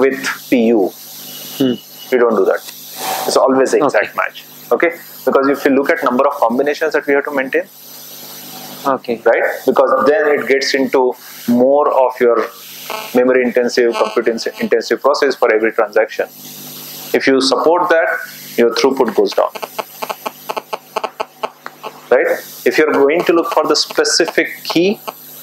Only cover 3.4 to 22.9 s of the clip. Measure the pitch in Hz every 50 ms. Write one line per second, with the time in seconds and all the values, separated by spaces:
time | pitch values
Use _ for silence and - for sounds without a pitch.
3.4 | - 131 131 131 131 - 120 107 151 135 - 107 98 - - - 92 90 - -
4.4 | - - - - - - 120 117 170 165 - - - - - - - 127 117 139
5.4 | 135 139 139 135 - 147 135 135 135 - 165 - 143 131 123 127 139 143 139 -
6.4 | 123 113 117 131 139 147 147 - 165 156 - 147 - 147 139 143 139 151 147 135
7.4 | 131 131 151 160 190 - - - - - - - - - - - - - - -
8.4 | - - - - - - - - - 139 135 120 - - 117 110 - 117 123 170
9.4 | 190 - - - - 135 117 147 135 123 - - - 139 151 156 151 147 147 127
10.4 | 117 113 135 135 135 - - 135 135 120 - 139 127 127 120 - - - - -
11.4 | - - 120 123 127 131 139 147 147 139 110 127 131 120 - - 127 120 117 110
12.4 | 107 - - - - - - - - - - - - - - 123 127 127 127 131
13.4 | 123 120 113 123 120 117 - - 120 117 117 110 110 107 - 123 113 117 113 117
14.4 | - 120 - - 120 104 123 113 110 - 117 110 - 135 147 147 143 139 127 -
15.4 | 127 117 110 107 113 110 - - 110 104 107 113 107 - - - - - - -
16.4 | - - - - - - - - - - - - - - - 127 - 139 135 135
17.4 | 135 - - - - 151 170 170 - - 165 165 175 - - - - - - -
18.4 | - - - - 117 117 117 - - 135 135 135 127 110 101 - 104 95 - -
19.4 | 90 - - - - - - - - - - - 214 202 - - - 226 - -
20.4 | - - - - - - - - - - - - - - - - - - - -
21.4 | 220 - - - - - - - - - - - - - 120 135 165 - - -
22.4 | - - - - - 135 - - 156 151